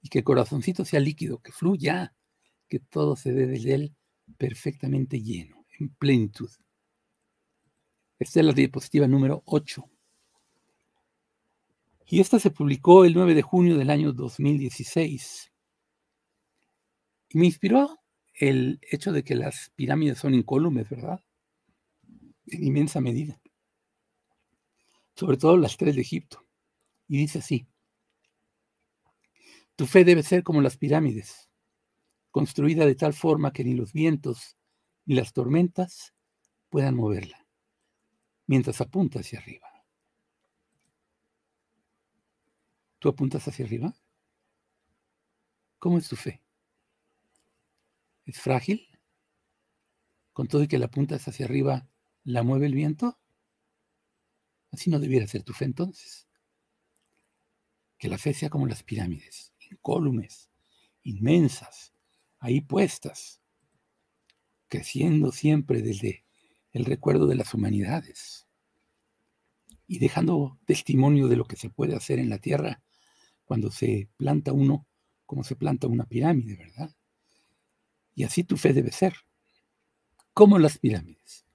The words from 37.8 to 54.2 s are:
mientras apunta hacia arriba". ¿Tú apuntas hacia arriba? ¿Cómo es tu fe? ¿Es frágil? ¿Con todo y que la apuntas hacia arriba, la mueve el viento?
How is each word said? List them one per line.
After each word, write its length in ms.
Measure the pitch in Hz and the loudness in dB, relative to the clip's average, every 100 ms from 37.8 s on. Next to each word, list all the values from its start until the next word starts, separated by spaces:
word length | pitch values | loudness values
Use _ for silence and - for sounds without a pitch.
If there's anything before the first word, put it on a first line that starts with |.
| _ _ _ _ _ _ - | _ _ _ _ _ _ 0
mientras 340 | 135 120 - | 0 0 -6
apunta 400 | 123 190 180 - | -4 -2 -2 -4
hacia 180 | - 107 | -12 -14
arriba". 280 | - - - _ _ _ _ _ _ _ _ _ _ _ _ _ _ _ _ _ _ _ _ 220 _ _ _ _ _ _ _ _ _ _ _ _ | -16 -20 -20 _ _ _ _ _ _ _ _ _ _ _ _ _ _ _ _ _ _ _ _ _ _ _ _ _ _ _ _ _ _ _ _ _
¿Tú 100 | 147 | -4
apuntas 380 | 139 135 - - | -2 -4 -4 -10
hacia 180 | - 120 | -10 -8
arriba? 300 | 113 156 - _ _ _ _ _ _ _ _ _ _ _ _ _ _ _ _ _ _ | -6 -8 -10 _ _ _ _ _ _ _ _ _ _ _ _ _ _ _ _ _ _
¿Cómo 180 | 175 175 | -2 -2
es 120 | 160 | -2
tu 60 | - | -12
fe? 260 | - - _ _ _ _ _ _ _ _ _ _ _ _ _ _ _ _ _ _ - | -12 -16 _ _ _ _ _ _ _ _ _ _ _ _ _ _ _ _ _ _ -18
¿Es 160 | - | -10
frágil? 460 | 127 127 156 214 _ _ _ _ _ _ _ _ _ _ _ _ _ _ _ | -4 -4 -2 -6 _ _ _ _ _ _ _ _ _ _ _ _ _ _ _
¿Con 140 | - 135 | -10 -2
todo 160 | 147 | 0
y 40 | 151 | 0
que 120 | 135 | -2
la 80 | 123 | -2
apuntas 400 | 135 143 156 - | -4 -4 -6 -10
hacia 180 | 123 120 | -10 -6
arriba, 420 | 135 135 131 - _ _ _ | -2 -2 -4 -8 _ _ _
la 180 | - 120 | -6 -2
mueve 240 | 117 135 143 | 0 0 0
el 80 | |
viento? 460 | 135 151 156 240 - _ _ _ _ _ _ _ _ _ _ | 0 -2 -2 -6 -6 _ _ _ _ _ _ _ _ _ _